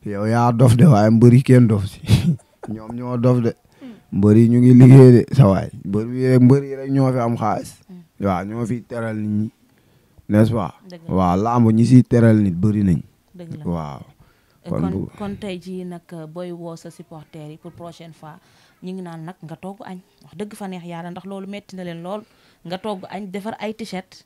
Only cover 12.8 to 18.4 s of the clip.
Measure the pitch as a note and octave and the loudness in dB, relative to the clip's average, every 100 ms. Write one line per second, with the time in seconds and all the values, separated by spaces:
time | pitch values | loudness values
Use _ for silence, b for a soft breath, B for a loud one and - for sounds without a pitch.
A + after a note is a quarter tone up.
12.8 | G2+ D#2+ - _ _ F3+ E3+ - F#2 E2+ | -2 -2 -6 _ _ -20 -20 -16 -10 -10
13.8 | D2+ C2 - _ _ _ _ _ - - | -10 -16 -20 _ _ _ _ _ -12 -8
14.8 | - F#2+ - _ G3+ G3+ G#3 F3+ F3 F#3 | -8 -8 -12 _ -14 -14 -14 -14 -14 -16
15.8 | F3+ E3+ _ E3+ D#3 E3 F3+ F3 E3+ E3 | -16 -18 _ -20 -18 -16 -16 -16 -16 -18
16.8 | E3+ D#3+ E3+ D#3+ D3 E3 D3+ D#3 F3 D#3 | -20 _ -20 -20 -20 -20 -20 -20 -20 -20
17.8 | E3+ E3 E3 D3+ D#3 E3 | -20 -20 -20 -20 -20 -20